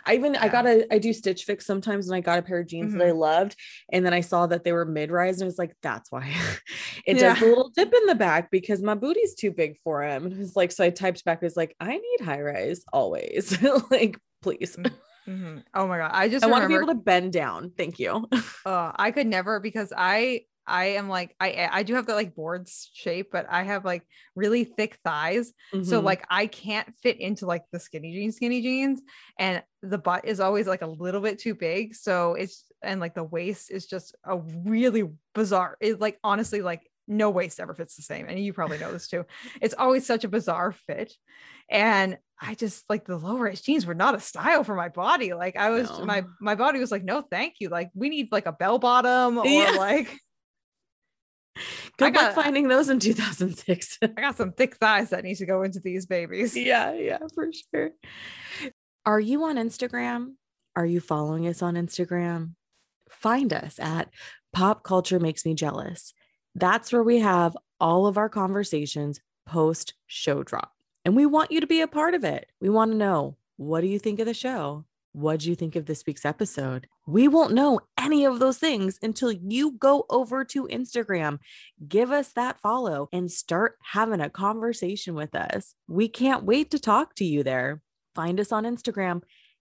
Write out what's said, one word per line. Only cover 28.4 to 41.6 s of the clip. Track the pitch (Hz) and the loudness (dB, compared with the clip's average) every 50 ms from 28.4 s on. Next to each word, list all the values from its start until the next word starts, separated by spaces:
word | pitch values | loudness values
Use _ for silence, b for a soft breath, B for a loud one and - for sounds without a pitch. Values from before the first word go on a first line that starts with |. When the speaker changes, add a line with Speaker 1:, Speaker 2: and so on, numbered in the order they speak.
| 240 240 247 247 | -2 -2 -2 -2
Speaker 2:
jeans. | 226 254 262 262 269 277 269 269 - B B B B B B | -2 -2 -2 0 0 0 -2 -2 -6 B B B B B B
And | B 185 190 180 - - _ _ _ | B -2 -2 -2 -4 -6 _ _ _
the | - 190 202 | -8 -6 -6
butt | 175 - 175 175 190 - | -2 0 0 -2 0 -2
is | - 214 190 | -4 -2 0
always, | 190 190 208 202 220 | 0 2 2 0 0
like, | 190 185 180 | -2 -2 -4
a | 175 | -6
little | 160 160 156 175 180 185 202 | -8 -10 -8 -6 -4 -4 -2
bit | 196 220 202 220 | -2 -4 -4 -4
too | - 233 202 | -6 -6 -6
big. | - 175 160 170 196 226 220 226 | -4 -4 -2 -2 -2 -4 -6 -10
So | - - 208 185 175 175 170 170 | -8 -4 -2 0 2 2 0 0
it's, | - 185 180 - - _ _ _ _ | -2 -4 -8 -10 -14 _ _ _ _
and, | - - 190 190 | -8 -6 -6 -4
like, | 170 170 - | -6 -6 -6
the | 180 165 | -8 -8
waist | 156 170 165 175 196 196 - - - | -6 -6 -6 -4 -6 -8 -8 -10 -12
is | 190 190 - | -12 -12 -10
just | - 196 180 - - - - - | -10 -12 -12 -12 -14 -20 -14 -8
a | 180 190 | -6 -6
really | 175 160 165 160 170 175 208 220 226 254 247 214 226 196 156 156 - _ _ - | -6 -6 -8 -10 -8 -4 0 2 2 4 4 2 2 0 -2 -6 -12 _ _ -4
bizarre, | 214 220 185 196 185 180 147 - - | -2 0 2 2 2 0 0 -4 -2
it, | 214 214 220 185 | -2 -2 0 0
like, | 214 214 202 - - | -2 -4 -2 -2 -2
honestly, | 208 202 208 220 - 214 208 | 0 0 0 -2 -2 -4 -4
like, | 185 175 170 165 _ _ _ _ _ | -4 -4 -6 -8 _ _ _ _ _
no | - 208 214 214 208 | -4 0 2 2 2
waist | 185 185 160 160 - - | 2 2 -2 -2 -6 -10
ever | 180 170 165 | -12 -10 -10
fits | 170 165 - - | -12 -12 -12 -14
the | - | -16
same. | - - - - - 156 | -14 -12 -12 -10 -10 -8
And | 185 190 | -6 -6
you | 202 202 - | -6 -4 -4
probably | 196 160 - 151 | -4 -4 -4 -4
know | 151 - - - | -6 -8 -8 -10
this | 170 - - | -10 -10 -8
too. | - 175 175 - - - - | -6 -8 -8 -8 -14 -20 -18
Speaker 1:
<laughs> | 254 - - | -18 -6 -4
Speaker 2:
It's | - 220 - | -2 -2 0
always | - 254 254 262 262 262 | 2 4 4 4 4 2
such | - 233 226 233 | 0 -2 -2 -2
a | 196 | -2
bizarre | 202 220 - 180 165 180 180 180 | -4 -2 -2 -2 -2 -2 -2 -4
fit. | 175 - _ - - - 175 - - _ _ B B B B B B B | -4 -8 _ -10 -10 -8 -10 -10 -14 _ _ B B B B B B B